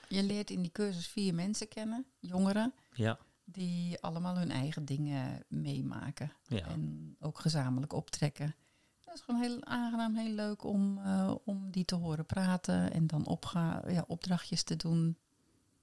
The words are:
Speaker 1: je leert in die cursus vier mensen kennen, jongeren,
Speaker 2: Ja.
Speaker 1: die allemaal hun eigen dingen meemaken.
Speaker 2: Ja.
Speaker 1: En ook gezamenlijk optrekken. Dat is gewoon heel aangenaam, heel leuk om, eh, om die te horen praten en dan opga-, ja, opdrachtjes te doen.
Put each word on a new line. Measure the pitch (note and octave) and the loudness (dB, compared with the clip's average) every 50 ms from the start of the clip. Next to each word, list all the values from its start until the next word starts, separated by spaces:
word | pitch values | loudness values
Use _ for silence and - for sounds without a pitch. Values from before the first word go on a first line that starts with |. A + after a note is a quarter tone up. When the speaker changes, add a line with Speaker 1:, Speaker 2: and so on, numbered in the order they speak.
| - - | -6 -2
Speaker 1:
je | F#3 G3 | 0 0
leert | G3 G3+ G#3 G#3 G#3 - | 2 2 0 -2 -4 -4
in | G3 F#3 | -2 -2
die | F3+ E3 | -2 -2
cursus | - - G#3 G3+ F#3 E3+ E3+ | -2 -2 -2 -2 -2 -4 -6
vier | - - G#3 G3+ F#3+ E3+ | -6 -4 -2 0 0 0
mensen | E3+ F3 G3+ A3 - A3 G#3+ | 0 0 -2 -2 -4 -6 -8
kennen, | - A3 G#3+ G#3+ A3+ B3 C4 _ _ - | -8 -8 -6 -4 -4 -6 -6 _ _ -14
jongeren, | - F3 F3+ F#3 G3 G3 G3 G#3 A3 B3+ - _ _ _ - | -8 -2 2 4 4 4 6 4 2 2 0 _ _ _ -2
Speaker 2:
Ja. | - G#2+ A2 A#2+ - - _ _ _ - | 2 2 2 2 -2 -8 _ _ _ -20
Speaker 1:
die | - F3 F#3+ F#3 F3 F3 F3 F3 F3 F3 - | -14 -8 -6 -4 -2 -2 -2 -2 -2 -4 -4
allemaal | - E3+ E3 E3 F3 F3+ F3+ | -4 -4 -2 -2 -2 0 0
hun | F3+ F3 - | 0 0 0
eigen | - B2+ C3 D3 D#3+ E3 D3 | 0 0 0 -2 -2 -4 -2
dingen | C3+ C#3 C#3 D3+ D3 C#3+ C3+ B2+ C3 C3 B2+ - - | -2 0 0 0 0 0 -2 -2 -2 -4 -8 -8 -6
meemaken. | - D3+ D#3 D3 C#3 C3 C3+ - - - - C#3 - - A#2+ C#3+ - _ _ | -4 -2 -2 -2 -2 -2 -2 -4 -4 -4 -6 -6 -6 -6 -6 -8 -8 _ _
Speaker 2:
Ja. | - B2+ G2 E2 | -2 -2 -2 -2
Speaker 1:
En | D#2 E3 D#3+ D3+ - D3+ D3+ D#2 D#3 - - | -2 -4 -2 -2 -4 -4 -6 -10 -14 -12 -6
ook | - D#3 D#3 - | -6 -6 -4 0
gezamenlijk | - D#3+ D#3 D3+ C3 B2+ B2+ B2+ C#3 D3 | 0 2 2 2 2 2 0 0 0 -2
optrekken. | - D#3 D#3 - - - D#3 D3 - - C#3+ D3+ - _ _ _ _ _ _ _ _ _ | -4 -4 -4 -4 -2 0 0 0 0 0 -4 -4 -4 _ _ _ _ _ _ _ _ _
Dat | - - E4+ | -20 -18 -18
is | - | -12
gewoon | - - A#3+ A#3+ | -4 0 0 2
heel | B3 A#3+ A#3+ A#3+ - | 2 0 -2 -4 -6
aangenaam, | - - A#3+ A#3+ A#3 A#3 A3+ A3+ A3+ A3 | -4 -2 -2 0 0 0 2 2 2 2
heel | A3+ A3+ A3 | 0 0 0
leuk | G#3+ G#3 G#3 G#3 G#3 - - | -2 0 0 -2 -2 -4 -2
om, | - G#3 G3 G3 G3 G3 G3 | 0 2 4 4 4 2 0
eh, | G3 G3 F#3+ F#3+ F#3+ F#3+ - - - | 0 2 4 4 4 2 2 0 -2
om | G#3+ G3+ G3 G3 F#3+ | -4 -4 -2 -4 -2
die | F3+ F#3+ F3+ | 0 0 2
te | - F#3 | 2 2
horen | F3 E3+ E3 D3+ D#3 D#3+ | 0 0 0 0 -2 0
praten | - - F#3+ F#3+ F#3 F#3 F3+ - - F3+ F3+ F3+ F#3 | 0 0 2 4 4 4 2 2 2 4 4 4 4
en | - E3+ E3 | 4 4 4
dan | D#3 D#3 D3+ - | 4 4 2 2
opga-, | - E3+ - - - - E3+ E3 E3 - - - - | 0 0 -2 -2 -2 0 2 2 2 0 0 -2 0
ja, | F3+ E3 - | 0 0 0
opdrachtjes | - E3+ E3+ - F3+ F3+ E3+ - - F3+ - | 0 -4 -4 0 0 0 0 0 -2 -2 -2
te | - - E3 | 0 0 -2
doen. | D#3 - E3 E3 E3 E3 E3 E3 - _ _ _ _ _ _ _ _ _ _ _ _ | -2 0 2 4 4 4 2 2 -2 _ _ _ _ _ _ _ _ _ _ _ _